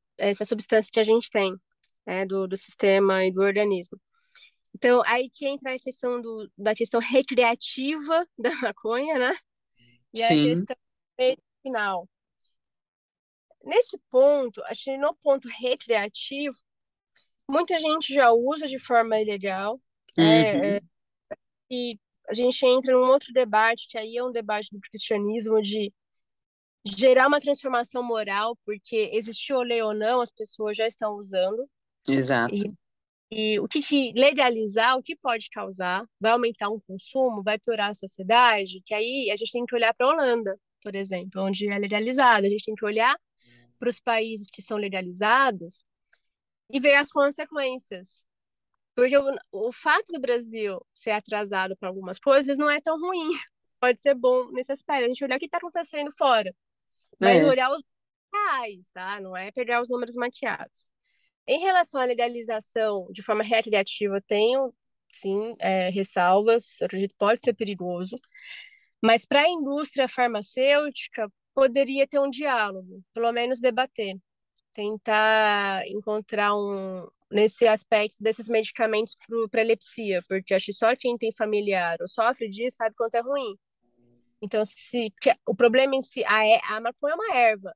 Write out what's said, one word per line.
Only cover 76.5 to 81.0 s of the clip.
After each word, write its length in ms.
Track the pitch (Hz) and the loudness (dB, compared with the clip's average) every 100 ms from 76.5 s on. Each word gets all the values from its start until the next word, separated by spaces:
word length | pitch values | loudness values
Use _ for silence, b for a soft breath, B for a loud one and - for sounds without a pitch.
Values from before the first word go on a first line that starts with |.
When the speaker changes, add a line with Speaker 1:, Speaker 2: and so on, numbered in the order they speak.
| 208 | 0
Speaker 1:
um, 520 | 202 196 190 185 170 _ - | -2 -6 -8 -10 -14 _ -4
nesse 360 | - 214 - 226 | 2 2 4 4
aspecto 480 | 214 - 214 214 - | 4 2 0 0 -2
desses 280 | 214 220 220 | -4 -4 -2
medicamentos 680 | 226 220 - 220 214 226 - - | -2 -2 -2 0 0 -2 -8 -8
pro, 220 | 226 220 | -4 -2
pra 140 | 233 | 0
epilepsia, 600 | 226 220 - - 208 180 - | 2 0 -2 -8 -4 -4 -4
porque 260 | 190 - | -6 0
acho 120 | 196 - | -2 -2
que 60 | |
só 240 | 196 226 | 0 0
quem 200 | 254 | 2